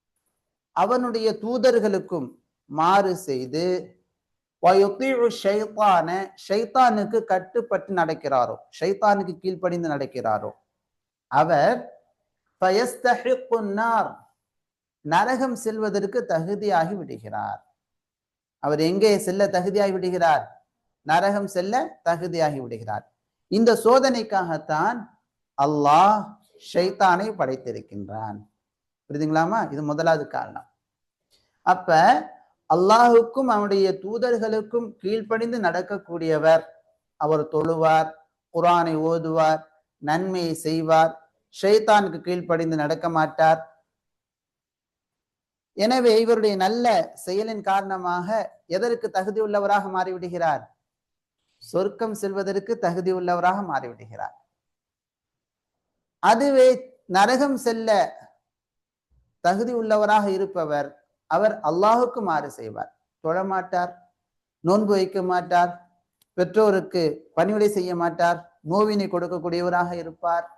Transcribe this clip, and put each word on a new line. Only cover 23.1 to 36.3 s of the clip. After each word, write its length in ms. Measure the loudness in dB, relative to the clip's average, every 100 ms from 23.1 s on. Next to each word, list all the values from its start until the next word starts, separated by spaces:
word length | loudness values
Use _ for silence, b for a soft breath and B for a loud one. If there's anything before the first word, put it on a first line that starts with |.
| _ _ _ -4
இந்த 180 | 2 4 4
சோதனைக்காகத்தான் 1120 | 4 4 4 -2 -4 -4 -4 -6 -4 -2 -2 -4 -12 _ _ _ _ -2
அல்லாஹ் 600 | 0 2 4 6 6 4 -4 -16 _ _ -6
ஷைத்தானை 600 | -2 -2 2 2 2 -2 -4
படைத்திருக்கின்றான். 1000 | -4 -4 -8 -12 -12 -14 -12 -10 -10 -12 -18 _ _ _ _ _ -10
புரியுதுங்களாமா? 540 | -6 -2 0 0 -2 -4
இது 100 | -6 -6
முதலாவது 340 | -2 0 0 -2
காரணம். 400 | -10 -10 -14 -20 _ _ _ _ _ _ _ _ _ 0
அப்ப 240 | 0 4 4 6 4 0 -18 _ _ -2
அல்லாஹுக்கும் 840 | 2 4 6 8 6 4 -2 0
அவனுடைய 340 | 0 0 0 0 -2 -6
தூதர்களுக்கும் 840 | -4 -2 -2 -2 -4 -4 -6 -6 -10
கீழ்ப்படிந்து 560 | -6 -6 -4 -4 -4 -2
நடக்கக்கூடியவர், 1080 | -2 -2 -6 -10 -8 -6 -2